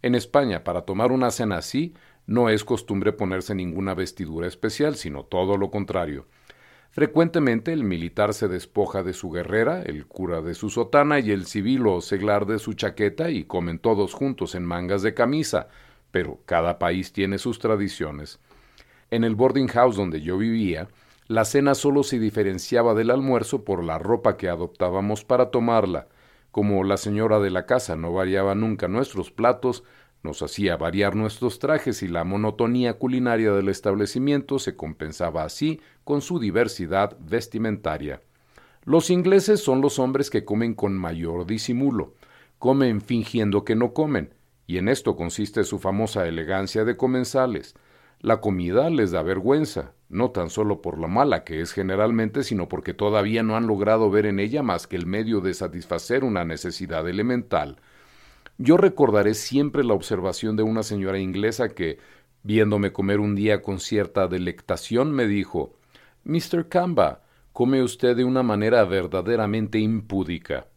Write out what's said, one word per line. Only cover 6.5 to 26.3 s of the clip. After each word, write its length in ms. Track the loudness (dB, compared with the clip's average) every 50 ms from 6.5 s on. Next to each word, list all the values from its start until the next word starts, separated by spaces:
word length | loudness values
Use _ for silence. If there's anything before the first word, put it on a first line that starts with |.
| -20 _ -20 -20 -20 _ _ _
Frecuentemente 840 | _ 0 0 2 4 4 2 4 2 2 2 2 2 0 0 -2 -2
el 100 | -2 0
militar 520 | 0 -2 -2 -4 -6 0 0 0 0 0
se 120 | -2 -2
despoja 560 | -2 -2 -4 -8 -6 _ -2 -2 0 0 -4 -4
de 120 | -4 -6
su 140 | -8 -8 -8
guerrera, 540 | -6 -6 -4 0 0 2 2 2 0 -2 -6
el 240 | -8 -8 -8 -12
cura 360 | _ -10 -8 -4 -4 -4 -4 -4
de 120 | -6 -8
su 160 | -6 -6 -4
sotana 480 | -2 -2 -2 4 4 4 6 6 4 2
y 140 | 2 2 0
el 120 | 0 -2
civil 420 | -4 -4 -2 0 0 0 4 4 2
o 120 | 2 2
seglar 460 | -2 -4 -4 -2 2 2 2 2 2
de 140 | 0 -2 -4
su 140 | -4 -6 -6
chaqueta 560 | -4 -4 -4 0 2 0 0 2 0 -4 -2
y 140 | -2 -4 -6
comen 360 | -4 -4 -4 -2 -2 -6 -2
todos 340 | 2 2 2 2 0 -2 -2
juntos 400 | -4 -4 -4 -2 -4 -6 -6 -6
en 100 | -6 -4
mangas 380 | -4 -4 -4 -2 -2 -2 0 0
de 100 | -2 0
camisa, 540 | 0 0 0 2 -2 -2 -2 -2 -4 -4 -4 _ -20 -20 -20 _ _ _ _ -4
pero 260 | -4 -4 -4 -8 -14 _
cada 320 | -2 0 0 2 0 -2 0
país 340 | -2 -2 0 -2 -4 -6 _
tiene 260 | -4 -2 -2 -2 -4
sus 200 | -4 -6 -6 -4
tradiciones. 800 | 0 0 0 0 0 -4 -4 -6 -8 -8 -8 -12 -14 -16 -18 _ _ _ _ _ _ _ _ _ -20 _ _ _ _ _
En 140 | -2 0 2
el 100 | 2 2
boarding 320 | 4 4 4 4 4 0
house 300 | 2 4 6 6 6 4
donde 240 | 2 -2 -2 -2 -4
yo 180 | -4 -2 -2 0
vivía, 480 | 0 0 0 0 0 0 -2 -2 -6 -10 _ _ _ _ _ _ _
la 180 | _ 0 0 0
cena 300 | 4 2 4 4 4 4
solo 300 | 4 2 2 4 4 2
se 160 | 2 0 0
diferenciaba 760 | 0 0 2 2 0 0 0 -4 -4 0 2 4 4 6 4
del 160 | 4 4 4
almuerzo 540 | 2 2 2 2 2 0 0 0 -4 -6 -2
por 180 | -2 -2 -2 0
la 160 | -2 -4 -4
ropa 380 | 0 2 0 4 4 2 2
que 120 | 2 -2 -4
adoptábamos 760 | -2 -2 -4 -8 -4 _ -2 0 0 0 0 -2 -2 -4 0
para 260 | _ 4 4 4 4
tomarla. 560 | 2 0 2 4 4 4 4 2 -2 -4 -6 _ _ _ _ _